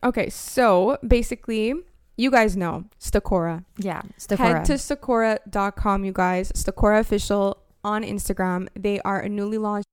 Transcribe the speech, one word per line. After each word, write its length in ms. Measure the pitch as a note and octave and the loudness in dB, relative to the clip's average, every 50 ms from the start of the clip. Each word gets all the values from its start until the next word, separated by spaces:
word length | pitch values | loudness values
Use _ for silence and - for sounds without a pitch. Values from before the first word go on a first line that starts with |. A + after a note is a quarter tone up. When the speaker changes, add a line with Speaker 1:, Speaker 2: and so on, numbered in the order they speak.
| - | 0
Speaker 1:
Okay, 260 | B3 B3 A#3 F#3+ - | 0 0 0 -2 -2
so 680 | - - - - - - B3+ A#3 G3 F3+ F#3 G#3+ C#4 C#4 - | -4 -10 -12 -8 0 4 4 6 6 6 4 4 0 -2 4
basically, 680 | A#3 B3 A#3+ A#3 - - A#3 - - A3+ A3 G#3+ A3+ C4 D#4+ F4+ _ _ _ _ _ _ | 4 4 4 4 0 -4 -8 -6 -4 -2 0 0 0 -2 -4 -6 _ _ _ _ _ _
you 140 | - A3+ C4+ | 0 0 4
guys 260 | B3+ A#3+ A3 G#3+ F#3 | 6 6 6 6 2
know 280 | G3 F3+ E3+ D#3+ - F3+ - _ _ | 0 -2 -2 -4 -6 -8 -12 _ _
Stakora. 640 | - - - G#3 - - G3+ F#3 E3 E3 E3 D#3+ F3+ _ _ - | -10 0 0 0 0 2 0 0 0 0 -4 -6 -10 _ _ -8
Speaker 2:
Yeah, 240 | F#3+ G3 F3 - - | -8 -6 -6 -8 -10
Speaker 1:
Head 80 | - - _ | -14 -16 _
Speaker 2:
Stakora. 440 | - - G#3 F#3+ B3+ A3+ E3+ D#3 E3 | -6 -4 0 0 2 2 2 2 2
Speaker 1:
to 80 | - D4 | 2 0
stakora 640 | C4+ - - D4 C#4+ - - B3 A3+ A3+ A3 A3 G#3+ _ G3+ | 0 -2 -4 -6 -6 -2 0 0 2 2 2 0 -2 _ -6
dot 260 | F#3+ G#3 G3 G3+ G3+ | -4 -2 -2 -2 -2
com, 300 | - - G#3 G3 G3 G3 | -2 0 0 0 0 0
you 80 | G3 F#3+ | -4 -2
guys. 380 | - F#3 F3+ F#3 F3+ F#3+ - | 0 0 2 2 0 -2 -4
Stakora 480 | - - - - G3+ - - G#3 G#3+ G#3+ | -4 -4 -4 -4 -2 2 2 4 4 4
Official 580 | A3+ - - G3+ - - G3+ G3+ G3 G3 G3 _ _ _ _ _ _ | 2 2 0 -2 0 0 0 0 0 0 -2 _ _ _ _ _ _
on 200 | G#3 G#3 G#3+ A3 | -4 -4 -2 -4
Instagram. 640 | - G3+ G3+ - - F#3+ - F#3+ F#3 F3+ F3+ F#3 - _ | -4 -6 -6 -4 -4 -2 -2 -2 -2 -2 -4 -6 -8 _
They 240 | - F#3+ G#3 G3+ G3 | -6 -4 -2 -2 -2
are 200 | - - G3 F#3+ | -2 -2 -4 -2
a 100 | - G3+ | -4 -4
newly 280 | G#3 G#3 G3+ G#3 G#3+ A3 | -4 -4 -4 -4 -4 -4
launched 300 | G#3+ G#3 G#3 G#3 G3+ _ | -2 -2 -4 -4 -6 _